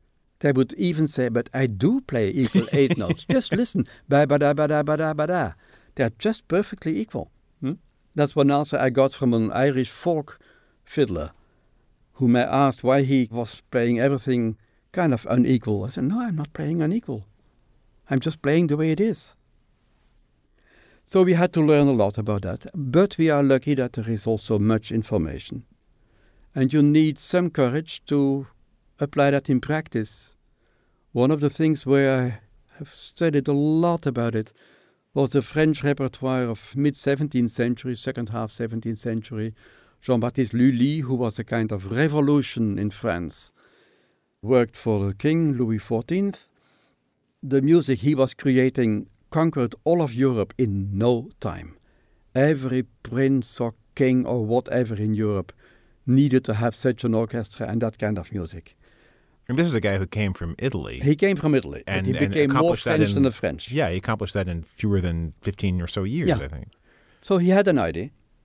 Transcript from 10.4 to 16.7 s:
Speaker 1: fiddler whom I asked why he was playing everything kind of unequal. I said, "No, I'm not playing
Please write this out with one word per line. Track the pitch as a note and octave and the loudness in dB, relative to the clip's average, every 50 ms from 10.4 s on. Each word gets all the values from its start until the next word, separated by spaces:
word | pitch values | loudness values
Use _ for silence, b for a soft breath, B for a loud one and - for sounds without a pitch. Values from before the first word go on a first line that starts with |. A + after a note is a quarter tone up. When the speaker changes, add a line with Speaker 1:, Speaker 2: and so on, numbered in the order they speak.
| b b b b b b b b b | b b b b b b b b b
Speaker 1:
fiddler | - - D3+ C3+ G#2+ F2+ D#2 D2 - - _ _ _ _ _ _ _ _ _ _ _ _ _ _ _ _ | -6 0 0 0 0 0 -6 -8 -10 -14 _ _ _ _ _ _ _ _ _ _ _ _ _ _ _ _
whom | - C3 A#2 A#2+ | 0 2 4 4
I | B2 | 4
asked | B2 - - C#3 C#3+ C3+ B2 - | 2 2 2 2 2 2 0 0
why | - B2 C3 C#3 | 0 2 2 2
he | C3+ C3 C#3 C3 A#2+ G#2+ | 2 2 2 2 0 0
was | A2+ A#2+ A#2 A2 - - _ _ | -4 -8 -8 -8 -10 -18 _ _
playing | - B2 A#2 A#2+ A#2+ A2+ | -2 0 2 2 2 2
everything | B2+ C#3 C#3 B2+ - C3+ B2+ A#2+ A#2 A2+ G#2+ - _ _ _ _ _ _ | 2 2 0 0 -2 -2 0 0 0 -2 -4 -6 _ _ _ _ _ _
kind | - F#3 F3 D#3 B2 | -4 0 2 2 0
of | A2+ - - | 0 -2 0
unequal. | B2 B2+ A#2 A#2+ - A2+ - G#2+ G#2 G2+ G2 | 2 2 4 4 2 2 2 -2 -2 -2 -4
I | B2+ | -6
said, | - - C3 | -6 -4 -2
"No, | D3 G#3 A#3+ | -2 -2 -2
I'm | B3 A3+ E3+ | -2 -4 -4
not | D3+ D3 D3 | -4 -6 -8
playing | - - D3+ D3 | -8 -8 -4 -4